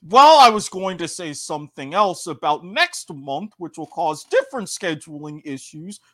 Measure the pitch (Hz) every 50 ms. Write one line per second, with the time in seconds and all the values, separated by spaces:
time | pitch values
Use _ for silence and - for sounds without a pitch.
0 | _ 156 190 247 277 302 320 294 262 240 214 214 - - - 185 185 190 185 165
1 | 170 151 - - 180 160 143 - - - 165 147 151 - _ - 139 135 156 196
2 | 214 196 170 - - 175 151 120 - 151 151 151 156 180 202 294 339 349 - -
3 | - _ 175 139 135 139 139 151 196 208 _ _ 175 156 _ - 156 - - 160
4 | 175 156 156 151 - _ 370 508 539 - - 254 196 170 - - - 180 160 147
5 | - - 151 147 147 151 151 151 _ 151 139 135 - - - 151 160 185 208 -
6 | _ _